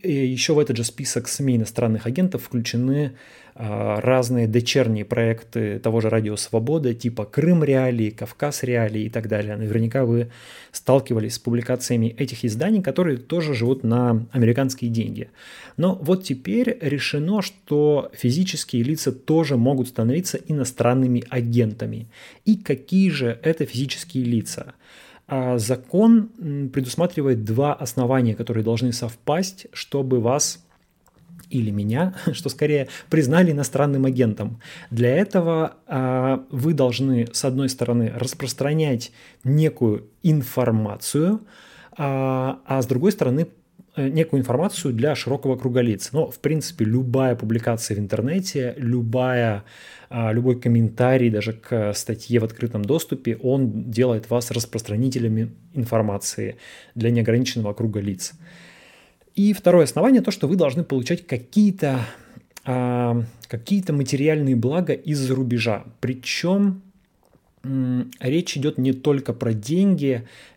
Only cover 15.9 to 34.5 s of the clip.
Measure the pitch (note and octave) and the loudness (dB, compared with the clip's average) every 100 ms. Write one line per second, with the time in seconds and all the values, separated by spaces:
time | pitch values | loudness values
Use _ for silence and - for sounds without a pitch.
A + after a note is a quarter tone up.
15.9 | F#3 D#3 F#3 - C3 F#3 A3+ B3 - D3 | 0 0 -2 -2 -6 -2 0 0 -2 -2
16.9 | C#3 - D3 D#3+ G#3 F3+ - - D3 D3+ | -2 -2 -2 -2 -2 -4 -8 -2 2 4
17.9 | C#3+ - - B2 D3 F#3 D3+ - B2 A#2+ | 2 0 -2 0 2 0 -4 -4 -2 0
18.9 | D#3 C#3 - - D#3+ D3 B2+ B2 C3+ B2 | -2 -2 -4 0 2 2 2 2 2 -2
19.9 | - A2+ D3+ F#3 - - D3 B2 - A#2 | -2 0 0 -2 -6 -4 -4 -2 0 2
20.9 | C3 B2+ A#2+ - B2+ A#2 A#2 A2 G#2+ A2 | 4 2 0 -2 -4 0 2 2 -2 -8
21.9 | A2 - - - - - G#3 - C#3 - | -8 -12 -20 -20 -4 0 0 0 -4 0
22.9 | F#3+ F#3+ C#3+ A#2+ A#2 D#3+ D#3+ C3 A#2 C3+ | 2 4 2 -2 0 0 0 -2 -4 -4
23.9 | - - C3 A#2+ A#2 - - - - _ | -6 -8 -4 0 0 -2 -10 -14 -18 _
24.9 | - - - - C3+ B2+ B2 G#2+ B2 - | -20 -20 -20 -6 -4 0 0 0 -4 -2
25.9 | F3 A3+ A3+ G#3+ - D#3+ C#3+ C3+ C#3 B2 | 4 6 6 4 -6 -6 -6 -4 -4 -4
26.9 | - F3 D#3+ C#3 A#2 G#2+ A2+ C#3+ D3 C3+ | -2 -2 0 0 0 0 0 0 -2 -4
27.9 | - A#2+ C3 A#2 G#2 A#2 A2+ A2 A#2 B2+ | -2 0 2 2 0 -4 -2 0 0 -2
28.9 | A#2 A2+ - - D#3 F#3 - - - - | -2 -6 -6 -2 -2 -2 -8 -16 -14 -6
29.9 | C#3 C3 B2+ A2+ C#3+ - - _ _ _ | -4 0 0 2 0 -2 -6 _ _ _
30.9 | _ _ _ - - - B2+ G#2+ G2+ G#2 | _ _ _ -20 -20 -6 -2 -2 -2 -2
31.9 | B2+ F#3 F#3 E3+ B2+ C#3 - D3+ D3 B2+ | 0 -2 -4 -6 -4 -6 -2 0 0 -2
32.9 | - - D#3+ B2+ E3 F3+ D3 C#3 C3 C#3+ | -10 -2 2 4 4 4 2 0 0 2
33.9 | C#3 C3+ B2 A2+ G#2 A2 | 2 2 2 2 0 -6